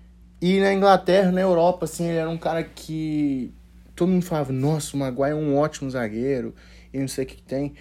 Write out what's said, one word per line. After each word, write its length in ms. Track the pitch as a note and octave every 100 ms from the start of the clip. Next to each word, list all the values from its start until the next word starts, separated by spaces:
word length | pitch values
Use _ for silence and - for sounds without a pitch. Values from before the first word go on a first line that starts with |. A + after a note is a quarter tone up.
| - - - -
E 220 | F3 G3
na 140 | G3
Inglaterra, 580 | G3 G3 F#3 F#3 F#3 F#3+
na 80 | F#3
Europa, 460 | F#3+ E3+ F3 F3+ D#3+
assim, 220 | - E3+
ele 100 | E3
era 100 | D#3+
um 80 | E3
cara 260 | E3 E3
que... 920 | D#3 - - D#3+ D#3 D3+ D3 C3+ A#2+ - - - - -
Todo 140 | F3
mundo 120 | F#3
falava, 300 | F3 D#3 C3+
"Nossa, 420 | C3 C#3 D#3 C#3+
o 40 | C#3+
Maguire 320 | C3+ B2 C#3
é 40 |
um 220 | D3+ D3+ C#3
ótimo 340 | D3+ - C3+
zagueiro", 640 | B2+ A2+ A2 C3 C3+ A2+ - - - -
e 60 | C3+
não 100 | C3+
sei 160 | -
o 20 | C3
que 100 | -
que 60 |
tem. 300 | - C3 C#3+ -